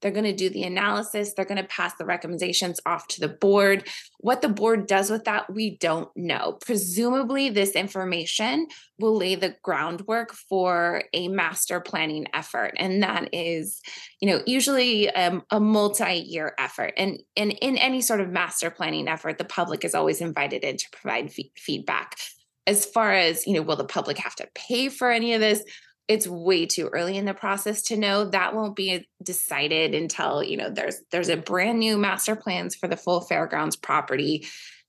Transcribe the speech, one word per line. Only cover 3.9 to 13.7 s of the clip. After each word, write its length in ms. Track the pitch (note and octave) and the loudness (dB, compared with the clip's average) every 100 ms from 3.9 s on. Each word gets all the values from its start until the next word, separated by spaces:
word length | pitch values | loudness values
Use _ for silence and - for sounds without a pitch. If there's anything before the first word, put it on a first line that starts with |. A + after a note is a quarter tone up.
| - - _ | -12 -14 _
What 240 | A3+ B3+ | 0 2
the 80 | - | 2
board 380 | G#3 A3 A3+ G3 | 2 4 4 4
does 240 | G3 G3+ | 2 2
with 140 | A3 A3 | 0 0
that, 220 | G#3 - | -2 -2
we 240 | G3+ G#3+ D#3 | -2 -4 0
don't 320 | E3 E3 - - | 0 0 -4 -6
know. 420 | F3 C3 - - - | -4 -2 -2 -4 -2
Presumably 840 | G#3+ F3+ F3+ A#3+ C4 A#3+ C#4 C#4 | 0 0 0 2 2 2 0 2
this 220 | G#3 G3 | 2 2
information 920 | F3 F#3+ G3 F#3 E3+ E3 - A3 C#4+ D#4 - - - | 0 -2 -2 -2 -2 -2 -2 0 0 -2 -8 -20 -2
will 180 | A3 A3 | 2 4
lay 200 | F3+ G3 | 2 0
the 200 | F#3+ - | -2 -2
groundwork 720 | - D3 D#3+ F3 G3+ A3+ A#3 | -2 -2 -2 -4 -2 -2 -4
for 680 | - - F#3+ F3+ F3 F3 E3+ - | -10 -4 0 2 2 2 0 -2
a 140 | E3+ F3+ | -4 -2
master 520 | F#3+ E3 F#3+ - F3+ | 0 0 0 -2 -2
planning 460 | - E3+ D#3 D#3 - | -2 -2 -2 -2 -4
effort. 400 | D#3 - A#2+ G#2 - | -6 -4 -4 -4 -2
And 260 | F#3+ F#3+ | 0 2
that 260 | F#3+ F3 - | 2 0 -4
is, 480 | F3 E3+ E3 F#3 | -4 -2 -2 -4